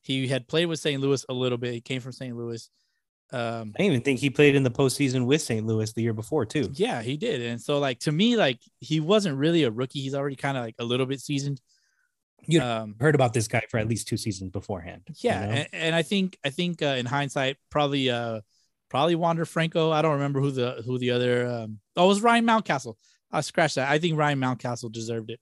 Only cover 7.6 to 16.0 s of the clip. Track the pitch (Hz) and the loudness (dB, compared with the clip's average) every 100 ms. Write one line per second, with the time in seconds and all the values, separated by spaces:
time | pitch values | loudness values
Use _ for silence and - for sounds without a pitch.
7.6 | - 143 139 123 - 151 226 233 156 123 | -2 0 0 -2 -2 2 4 4 2 0
8.6 | _ _ 131 156 156 214 196 135 151 170 | _ _ -4 -2 4 2 2 0 2 4
9.6 | 131 107 131 143 135 139 143 131 139 135 | 2 0 -6 -6 -6 -4 -6 -4 -4 -4
10.6 | 117 113 120 123 131 135 - 143 143 139 | -6 -8 -2 0 0 -4 -4 -4 -2 -6
11.6 | _ _ _ _ _ _ _ _ - 160 | _ _ _ _ _ _ _ _ 2 2
12.6 | 123 113 110 107 147 143 127 117 107 120 | 2 -2 -6 2 4 6 4 2 0 -2
13.6 | - 117 107 113 - 110 - 95 95 95 | -2 -2 -2 -4 -4 -4 -4 -6 -8 -10
14.6 | - 95 85 90 - 151 240 139 107 120 | -8 -8 -8 -16 -18 -4 -2 -2 -2 -2
15.6 | 151 175 160 165 | -4 -4 0 0